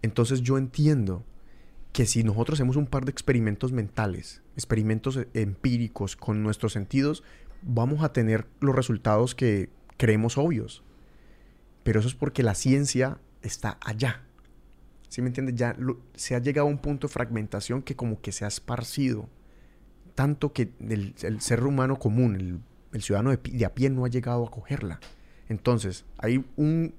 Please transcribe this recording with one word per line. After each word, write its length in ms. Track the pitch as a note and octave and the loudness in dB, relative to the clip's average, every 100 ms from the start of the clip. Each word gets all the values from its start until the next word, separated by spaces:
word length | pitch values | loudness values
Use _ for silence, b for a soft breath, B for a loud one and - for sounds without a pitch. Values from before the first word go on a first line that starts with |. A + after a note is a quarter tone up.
Entonces 400 | A2+ - A#2 C3+ | 0 2 2 2
yo 160 | B2 C3+ | 2 2
entiendo 640 | C3 - D3+ D3 G2+ F2+ - - b b b b b | 0 4 4 6 2 -2 -8 -16 b b b b b
que 120 | - | 0
si 180 | A2+ A#2 | 2 4
nosotros 360 | A2+ G2+ A#2+ D3+ | 2 2 0 0
hacemos 180 | B2+ C3+ | 2 2
un 100 | C#3+ | 0
par 180 | C#3 C3 | -2 -4
de 40 | |
experimentos 640 | C3+ - B2+ A2 G#2 B2+ | -4 2 2 2 0 -2
mentales, 680 | B2+ G#2 - G#2+ F2 - - - | -2 -4 -2 -2 -2 -10 -18 -16
experimentos 640 | - - A2 G#2+ A2 C3 C3 | -12 -2 0 2 0 0 -4
e-, 120 | - | -4
empíricos 800 | A2+ G#2 F#2+ C3+ A#2+ A#2 - G2 | -2 -2 0 0 0 -2 -4 -6
con 280 | - - G#2+ | -6 -4 0
nuestros 300 | G#2+ G#2+ A2 | 0 0 -2
sentidos, 480 | G#2 G2 C3+ C#3+ D3+ B B B B | -4 -2 0 2 -2 B B B B
vamos 400 | - A#2 A#2+ D3+ | -2 0 2 2
a 80 | D#3 | 0
tener 340 | C3 A2+ A2 - - | 2 2 2 0 0
los 160 | C#3 C3 | 2 2
resultados 580 | B2+ A2 - G#2+ B2 | 2 0 4 4 2
que 360 | - B2 G2+ F#2 - - - | 2 2 2 0 -8 -20 0
creemos 400 | A#2 G#2+ A2+ C#3 | 4 4 4 2
obvios. 480 | D#3 C3 A2 - - b b b b b b b b - | 2 0 -4 -12 -20 b b b b b b b b -6
Pero 160 | - G#2+ | 2 2
eso 80 | A2+ | 2
es 40 | |
porque 280 | - C3+ - | -2 -4 2
la 120 | A#2+ | 2
ciencia 600 | G2 C3 C3+ C#3+ B2 C3 - - - | 2 4 4 4 0 0 -2 -16 -12
está 380 | G#2 - G#2+ - | -10 -6 -6 -6
allá. 420 | - G#2+ C3 - - - - - - - - - - | -8 -2 -2 -2 -10 -20 -20 -20 -20 -20 -20 -20 -14
¿Sí 140 | - | -4
me 40 | B2 | -4
entiendes? 300 | B2 C3+ B2 | -2 -4 0
Ya 180 | A#2+ - | -2 -2
lo, 220 | B2+ A#2+ - | -4 -4 -10
se 220 | - - B2 | -12 -4 -2
ha 20 | |
llegado 300 | B2 C#3+ D3 | 0 2 2
a 20 | |
un 80 | C#3+ | 0
punto 300 | D3 C#3+ C#3+ | -2 -2 -4
de 40 | |
fragmentación 680 | - B2 A#2 G#2+ G2+ - B2 | -4 -2 -2 -4 -6 -4 -4
que 140 | C3+ B2+ | -4 -6
como 240 | A#2+ G#2+ | -4 -4
que 100 | - | -6
se 140 | - | -6
ha 40 | G#2 | -6
esparcido. 800 | - - A#2+ A#2 - C3+ A2 A2 - b b b b b - - | -6 -6 -6 -4 -2 0 0 -6 -18 b b b b b -20 -12
Tanto 380 | - C#3 D3 D3 | 0 0 2 -2
que 180 | - A#2 - A2 | 0 -4 -4 -4
el, 260 | A2 G2 - | -4 -4 -4
el 180 | - G#2+ | -4 -4
ser 240 | - A#2 | 0 2
humano 340 | C3 C#3 C3 C3+ | 2 2 2 2
común, 380 | A2+ A2 B2 F#2+ | 2 4 4 2
el, 240 | F#2 F2+ - - - | -4 -6 -10 -20 -12
el 100 | A2 | -10
ciudadano 280 | - G2 A#2+ | 0 2 2
de 80 | C3 | 0
pi-, 120 | - | -2
de 140 | B2 | 0
a 100 | G2+ | 0
pie 160 | - C3+ | 2 2
no 140 | C3 | 2
ha 40 | B2 | 0
llegado 380 | B2+ A#2+ A#2+ A#2 | -2 0 -2 -2
a 40 | |
cogerla. 480 | - - C#3 G2 E2 B B B B - | -6 -6 -6 -4 -8 B B B B -8
Entonces, 560 | G#2+ - A#2+ F#2+ F2+ - - | -2 2 2 0 -8 -12 -4
hay 260 | A2+ B2+ C4 - | 0 0 0 0
un 380 | D3+ E3 D#3+ | 2 2 -2